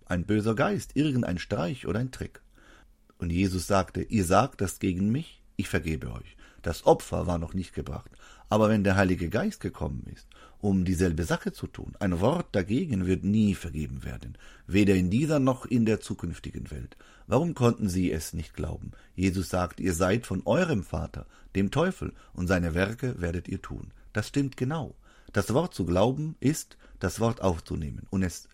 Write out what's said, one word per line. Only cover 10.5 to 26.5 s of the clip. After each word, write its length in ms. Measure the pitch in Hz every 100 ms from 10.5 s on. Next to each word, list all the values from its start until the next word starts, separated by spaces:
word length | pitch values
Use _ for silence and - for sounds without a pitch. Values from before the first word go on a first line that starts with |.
| -
um 240 | 104 95
dieselbe 380 | 90 85 92 80
Sache 300 | 80 165 -
zu 160 | - -
tun, 260 | - - -
ein 180 | 98 85
Wort 280 | 110 175 -
dagegen 560 | 101 90 127 175 98 90
wird 160 | 90
nie 320 | 95 107 104
vergeben 480 | 87 80 73 67 65
werden, 320 | 69 60 60 - - - -
weder 300 | 98 101 95
in 120 | 90
dieser 300 | 110 156 151
noch 280 | 131 123 -
in 200 | 123 113
der 140 | 104
zukünftigen 720 | - - 87 - - - -
Welt. 240 | - 64 - - - -
Warum 260 | 123 170
konnten 340 | - 120 117 101
sie 220 | 92 90
es 220 | 82 -
nicht 220 | 82 78
glauben? 360 | - 82 - - - -
Jesus 360 | - 92 92 85
sagt, 280 | 90 87 -
"Ihr 160 | 92
seid 320 | 82 92 117 -
von 160 | 95 -
eurem 360 | 160 180 110
Vater, 440 | - 82 78 - - - -
dem 160 | 95 98
Teufel, 420 | 135 180 - - - -
und 160 | - 90
seine 260 | 92 85
Werke 460 | 85 98 117 127 85
werdet 260 | 85 87 -
ihr 160 | 95
tun." 300 | - 64 - - -
Das 140 | 107 -
stimmt 300 | 143 139 -
genau. 400 | 127 165 117 - - - -
Das 220 | 104 95
Wort 180 | 123 175
zu 140 | - 85
glauben 480 | 90 117 143 156 -
ist, 360 | 127